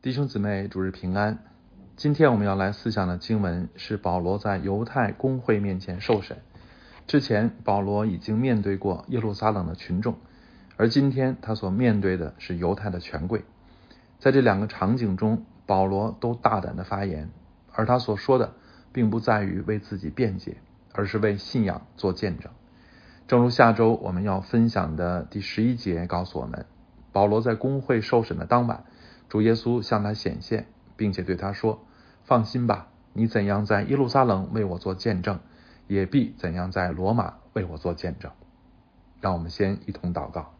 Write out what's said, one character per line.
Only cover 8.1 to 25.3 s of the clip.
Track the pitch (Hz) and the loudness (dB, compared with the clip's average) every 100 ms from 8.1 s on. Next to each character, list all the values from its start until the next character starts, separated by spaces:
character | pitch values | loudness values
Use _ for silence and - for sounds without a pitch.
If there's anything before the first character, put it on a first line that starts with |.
| 87 | -2
经 | - 110 | -2 0
面 | 131 113 | 2 2
对 | 98 98 | 0 -2
过 | 101 87 - | -2 -4 -4
耶 | 123 | -2
路 | 110 | -2
撒 | 98 110 | 0 0
冷 | 104 85 | 0 -4
的 | |
群 | 82 - 180 | -6 -4 -2
众， | 127 113 - - - - - - | -2 -4 -12 -20 -20 -20 -20 0
而 | 113 | 4
今 | 127 139 | 4 2
天 | 127 131 127 | 2 0 -2
他 | - 110 | -4 -4
所 | 95 | -2
面 | 98 123 104 | 2 4 4
对 | 98 92 | 2 0
的 | 78 - | -4 -8
是 | - 87 | -8 -2
犹 | 87 98 | 0 -2
太 | 101 | -4
的 | 87 | -6
权 | - 76 87 | -8 -6 -4
贵。 | 113 - - - - - - _ _ | -4 -6 -20 -20 -20 -20 -20 _ _
在 | 139 | 4
这 | 135 | 6
两 | 127 95 | 6 4
个 | 107 | 0
场 | - 95 123 | -2 0 2
景 | 113 92 | 0 0
中， | 110 113 - - - | 0 0 -4 -20 0
保 | 95 | 2
罗 | 95 98 110 110 | 2 0 -2 -4
都 | 120 | -4
大 | 117 - 104 | 0 0 0
胆 | - - | -2 -8
的 | |
发 | 92 98 | -6 -4
言， | 98 78 78 - - _ _ | -4 -4 -8 -14 -20 _ _
而 | - | -2
他 | 110 123 | 2 2
所 | 120 101 | 2 -4
说 | - 127 | 2 4
的 | 117 - - - - | 2 -4 -20 -20 -10
并 | - 113 | 0 2
不 | 113 | 2
在 | 113 107 | 2 2
于 | 98 90 | 2 -4
为 | 107 107 | -2 -4
自 | - 98 | -4 -8
己 | 78 | -8
辩 | 76 117 92 | -2 -2 -2
解， | - - - - _ | -8 -14 -18 -20 _
而 | - 101 | -6 -2
是 | 110 | 0
为 | 107 98 | 0 0
信 | - 123 | -4 0
仰 | 101 - - - | 0 -2 -10 -4
做 | 98 | -4
见 | 87 104 80 | -2 -4 -6
证。 | - - - - - - - - - | -12 -20 -20 -20 -20 -20 -20 -20 2
正 | 123 | 4
如 | 120 | 4
下 | 117 120 | 6 4
周 | 113 113 | 6 4
我 | 113 104 | 4 -2
们 | 90 | -2
要 | 104 95 | 0 -2
分 | 95 117 113 | 0 4 4
享 | 107 85 | 2 -2
的 | 78 87 90 | -2 -2 -2
第 | - | -4